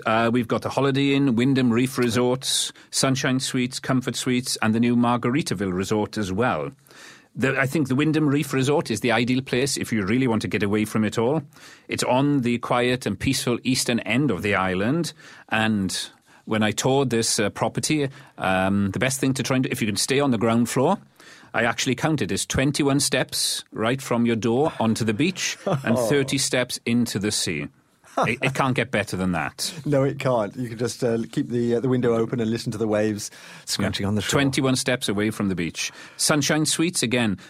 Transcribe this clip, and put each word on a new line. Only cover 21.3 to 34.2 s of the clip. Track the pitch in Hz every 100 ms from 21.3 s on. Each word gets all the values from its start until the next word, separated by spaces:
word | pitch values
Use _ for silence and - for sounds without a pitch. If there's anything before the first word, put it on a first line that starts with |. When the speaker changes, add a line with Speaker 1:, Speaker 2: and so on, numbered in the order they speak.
| - -
Speaker 1:
I | 107
actually | 117 - 131
counted, | 120 156 147 98
it's | 98 -
twenty-one | - 139 147 139 139
steps | - 131 127 - - - -
right | - 113 135
from | - 117 117
your | 113
door | 117 120 156 -
onto | 113 107
the | 113
beach | 107 175 180 - - 202 147
and | 135 120
Speaker 2:
<laughs> | 117
Speaker 1:
thirty | 143 135 139
steps | - 131 123 -
into | - 120 117 107
the | 104
sea. | - 104 76 - - _ _ - - 117
It, | -
it | 131
can't | 135 135
get | 123 113
better | 110 98 92
than | 92
that. | 85 69 - - 165 151
Speaker 2:
No, | 139
it | 135 -
can't. | 135 120 101 123
You | 120
can | 113
just, | 120 -
uh, | 123 113 113
keep | 151 139
the, | 120 120 117
uh, |
the | 127
window | 127 120
open | 113 113 123
and | 110
listen | 117 120
to | 104
the | 110
waves | 104 107 104 - - - - -
scrunching | - 98 92
Speaker 1:
Yeah. | 98
Speaker 2:
on |
the | 107